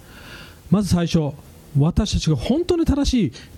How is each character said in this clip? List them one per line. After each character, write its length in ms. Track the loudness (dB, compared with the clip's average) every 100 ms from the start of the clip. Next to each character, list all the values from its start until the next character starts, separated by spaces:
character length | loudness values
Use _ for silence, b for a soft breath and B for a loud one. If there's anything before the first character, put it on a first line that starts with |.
| B B B B B B 0
ま 120 | 2
ず 60 | 2
最 200 | 0 2
初、 240 | 0 0 -6 -16 -20 -4 0
私 360 | 2 2 -2
た 80 | -2
ち 100 | 0
が 60 | 0
本 280 | 0 0
当 120 | 0 0
に 80 |
正 480 | 2 0 0 0 0
し 0 | B B